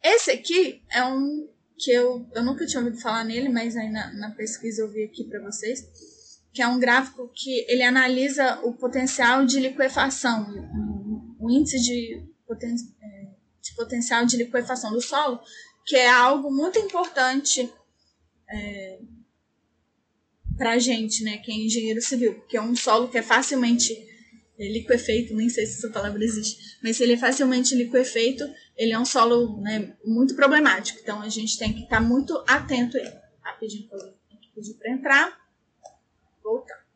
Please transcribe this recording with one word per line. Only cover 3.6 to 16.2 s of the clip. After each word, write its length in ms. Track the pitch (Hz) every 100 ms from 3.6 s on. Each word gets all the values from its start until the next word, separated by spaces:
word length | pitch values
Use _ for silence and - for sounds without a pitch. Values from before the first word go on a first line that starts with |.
| 233 233
aí 140 | 220
na, 220 | 220 -
na 160 | 202 208
pesquisa 520 | 214 214 - 226 214
eu 80 | 220
vi 140 | 208
aqui 200 | 214 -
pra 160 | - 202
vocês, 420 | 196 214 214 262 - - - - - - _
que 100 | -
é 60 | 240
um 100 | 247
gráfico 520 | 247 247 262 - 247
que 320 | - 269 254 -
ele 120 | 247
analisa 760 | 247 262 254 254 277 277 262 -
o 80 | 240
potencial 680 | 233 247 262 262 - 240 262
de 140 | 262 269
liquefação, 880 | 262 262 262 - 269 262 254 226 208 202 160 214 208 202 202 214 - -
o, 60 | 226
o 40 |
índice 300 | 262 294 269
de 420 | 240 240 233 196 - _ _
poten-, 480 | 226 233 240 - _
é, 260 | 214 196 196 - _ _
de 140 | -
potencial 500 | - 233 240 240 240
de 120 | 240 240
liquefação 560 | 240 247 240 254 214
do 80 | 226
solo, 400 | 240 277 294 240 - - - _ -
que 100 | 269
é 120 | 247
algo 420 | 247